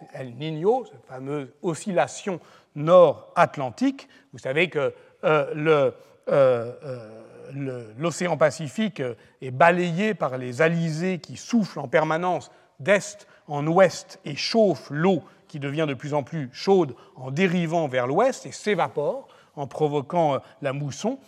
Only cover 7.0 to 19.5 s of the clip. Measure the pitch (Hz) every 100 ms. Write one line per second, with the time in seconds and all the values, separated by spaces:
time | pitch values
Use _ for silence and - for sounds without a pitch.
7 | 110 110 113 120 123 139 135 123 110 110
8 | 170 - 180 151 151 - 147 - 220 -
9 | 127 113 _ _ 131 127 170 180 175 165
10 | 214 180 151 131 127 123 165 170 165 156
11 | 185 175 - 123 - 233 185 156 135 160
12 | 156 175 180 156 - _ _ _ 135 196
13 | - - - _ - 143 151 175 180 -
14 | - - 160 139 - 226 208 143 - 147
15 | 185 185 - _ _ 151 139 147 151 135
16 | 147 147 123 160 123 - 196 190 147 -
17 | - - 131 135 190 180 165 170 147 127
18 | 123 160 262 - 139 - 208 180 143 151
19 | 151 262 - - _